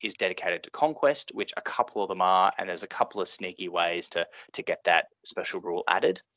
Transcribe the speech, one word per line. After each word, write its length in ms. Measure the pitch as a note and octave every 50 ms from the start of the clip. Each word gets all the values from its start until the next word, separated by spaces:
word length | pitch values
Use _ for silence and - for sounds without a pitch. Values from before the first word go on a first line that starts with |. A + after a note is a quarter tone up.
is 140 | - G#2+ -
dedicated 480 | - G2+ F#2 F2+ - - F2 F2 E2 -
to 80 | -
conquest, 600 | - - D3+ D#3 D3+ - - C#3+ D3 - - - -
which 180 | G#2+ G2+ - -
a 60 | - -
couple 400 | - - - B2 - - G#2+ G2
of 60 | F#2+
them 140 | F#2+ F#2 F2+
are, 300 | F#2 F#2 F#2 F#2 G2 -
and 120 | - F#2+ F#2+
there's 140 | F2 E2+ G2+
a 40 | F#2+
couple 320 | - - A#2+ - - G#2
of 80 | F#2 -
sneaky 400 | - - G2 F2+ F2+ - F#2+ F2
ways 400 | F2 F2 E2+ E2+ E2+ F2 - -
to, 160 | - F2 E2+ - - - - - -
to 100 | - F2+
get 220 | - E2+ - -
that 240 | F#2 E2+ D#2+ - - _ _ -
special 360 | - - F#2 F2 - - F#2
rule 240 | F2+ F#2 E2+ F2+ - -
added, 340 | F2 G2 - E3+ F#3 - - _ _